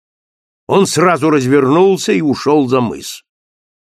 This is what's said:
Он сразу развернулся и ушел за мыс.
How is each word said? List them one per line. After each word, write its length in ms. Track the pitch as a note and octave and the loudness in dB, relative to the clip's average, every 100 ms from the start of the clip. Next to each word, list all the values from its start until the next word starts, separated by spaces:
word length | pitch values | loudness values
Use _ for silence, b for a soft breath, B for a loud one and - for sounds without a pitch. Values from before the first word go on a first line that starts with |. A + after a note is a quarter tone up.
| _ _ _ _ _ _ - | _ _ _ _ _ _ -2
Он 200 | E3+ F#3+ | 0 0
сразу 440 | D3+ F3+ D#3+ A#2+ | 0 0 0 0
развернулся 840 | D3 B2+ C#3+ C3 D#3+ G3 F#3 - | 0 2 2 2 2 2 0 -2
и 80 | G3 | -2
ушел 460 | D3+ A2+ C3+ D3+ B2+ | -2 -2 0 0 0
за 140 | C3 | 0
мыс. 440 | A2+ - - - _ _ _ _ _ _ _ | -2 -6 -14 -16 _ _ _ _ _ _ _